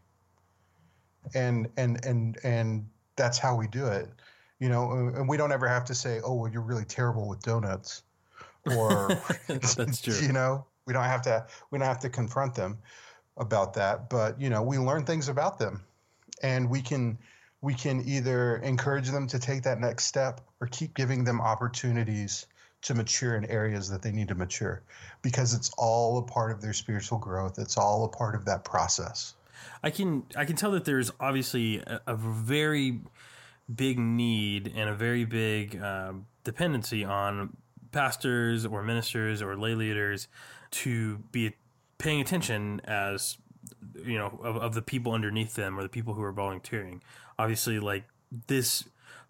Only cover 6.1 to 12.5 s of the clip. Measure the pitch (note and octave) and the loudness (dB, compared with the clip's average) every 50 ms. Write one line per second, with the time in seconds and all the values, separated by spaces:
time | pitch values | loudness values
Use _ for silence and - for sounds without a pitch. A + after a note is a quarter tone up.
6.1 | A#2 A2+ A2 B2+ C3 A#2+ A2+ A2 G#2+ A#2 A2+ A2+ B2 A2+ G2+ - - - B2 A#2+ | -2 -2 -2 -2 0 0 -2 -2 -2 -4 -2 -2 -2 -2 -2 -4 -2 0 2 2
7.1 | A2+ A2+ G2+ G2+ F#2+ F#2+ - A#2+ A#2 A#2 G#2 G2 F#2+ G2 - - - - - _ | 2 0 -2 -4 -4 -4 -2 0 0 2 2 0 -2 -4 -4 -10 -14 -14 -16 _
8.1 | _ _ _ _ - - - - - _ - D3 B2 A2+ A2 A2 F#3+ - - F#3+ | _ _ _ _ -20 -20 -20 -20 -16 _ -2 0 2 4 6 6 4 4 4 2
9.1 | F#3 - - - E3+ - - - D3 C3+ C3+ B2 - - A#2 A#2+ B2 - - B2+ | 2 0 0 -2 -4 -4 -2 -4 -4 0 0 0 2 2 0 0 0 -2 0 0
10.1 | A2 F#2+ D3+ C#3 C3 C3 B2+ C3 C3+ C#3 C#3 _ _ _ - B2+ B2+ C3 B2 B2 | 0 2 2 2 4 4 4 2 0 -2 -4 _ _ _ -6 -2 0 2 2 2
11.1 | B2+ A#2+ B2 C3 A2+ G#2+ - - - - - - C#3+ C3+ C3+ C3 B2+ B2 - B2+ | 2 2 2 2 2 2 0 -2 -16 -18 -10 -6 -2 0 2 2 0 0 -2 -4
12.1 | - C3 A#2 G#2 - C3+ C3+ B2+ | -2 0 -2 0 0 0 0 0